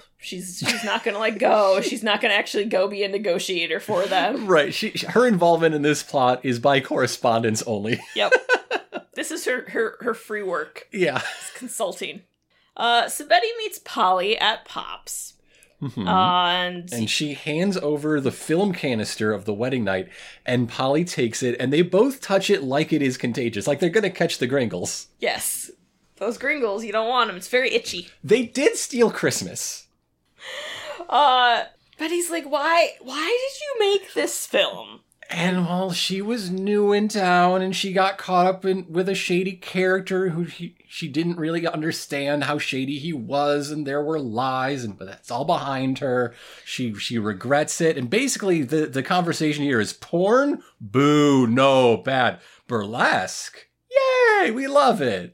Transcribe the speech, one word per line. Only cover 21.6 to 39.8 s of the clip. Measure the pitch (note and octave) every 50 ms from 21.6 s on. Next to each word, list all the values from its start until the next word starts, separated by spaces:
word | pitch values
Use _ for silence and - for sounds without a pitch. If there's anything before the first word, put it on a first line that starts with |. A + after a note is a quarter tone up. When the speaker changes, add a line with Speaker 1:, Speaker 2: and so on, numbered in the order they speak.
| B2+ B2+ C#3+
Speaker 2:
they | D3+
both | F3 F3 - F#3+ A#3 C#4 C4 -
touch | - - G3 G3 F#3+ -
it | G3+ F#3 C#3
like | C3 C3 D3 D#3 D#3 D#3+
it | D3+
is | C#3+ C3+ B2+ -
contagious, | - B2+ A2+ C#3 B2 A#2 G#2 G2+ G2 -
like | D3 C#3+
they're | F#3 F3
gonna | E3 A3 - F3+
catch | F3 - F3 E3 - -
the | C#3 A#2+
gringles. | C3+ C#3+ B2 G#2+ F2+ F2+ F#2+ A2 - - - - _ _
Speaker 1:
Yes. | - G3 A#2+ - - - - - - - - _ _ _ _ _ _ _ _ _
Those | G3 A3 A#3 -
gringles, | - C#4 D4+ D4 B3 G#3+ G3 A3 A3+
you | A3
don't | G3 A3 A3 A3+
want | B3+ B3 A#3 A3
'em. | A3
It's | A3+ - -
very | - B3+ C4 A#3+ -
itchy. | E3 - - - F3+ F3 - - _ -
Speaker 2:
They | C#3 G3+ B3+ B3
did | - - B3+ C#4+ A4+ A4+ -
steal | - - - A#3+ A#3 G#3+
Christmas. | - - - D3 A#2 - G#2 E2+ - - - - - - - _ _ _ _ _ _ _ _ _ _ _ - - - C#5 D5 - - - - D#5 C#5+ - F4 E4+
Speaker 1:
Uh, | - B3+ D4 C#4 B3+ B3+ B3 A#3+ A#3 A3 - - - _ _ _ _ -
Betty's | D4+ D#4+ F4 F4 E4+ E4+
like, | E4 E4 C#4
"Why, | C#4+ C#4 D4 C#4+ D#4+ E4+ E4+ D#4+ - - -
why | - B3 C4 D4 D#4 E4+ A#4 B4 C5 C5+
did | C5+ -
you | D5+ D5 C5+ A#4 G#4 G4 G4+
make | G4 - - -
this | E4+ - F4 - - -
film?" | - - G#3+ F3+ B2+ G2 F#2 A2+ G2+ G#2+ - _ _ _ _ - - -
Speaker 2:
And, | E3+ E3 F#3 F3+ F#3 F3+
well, | E3 F3 F3+ F#3+ F#3+ F3
she | F3 - - F#3 F#3+
was | G3+ G#3+ A#3+ A#3+ G3+ F3+
new | F3+ F#3+ F#3+ G3+ G#3 G#3 G#3 G3+
in | G3+ G#3 G#3+ G#3+
town, | G#3+ G#3+ F#3 F3+ F3+ F3+ F3 F3+ F#3 F#3+
and | F#3 F#3+ F#3
she | F3+ G3 G3 F3+
got | F#3+ F#3+ F#3+ G3 -
caught | - - F#3 F3+ F3+ F#3
up | F#3 F#3 -
in, | F#3+ F#3+ F#3+ F3+ -
with | D#3+ F3 F#3+ F#3
a | G3
shady | F#3 - - F#3 F3 F#3 F#3+ F#3
character | - - - - F3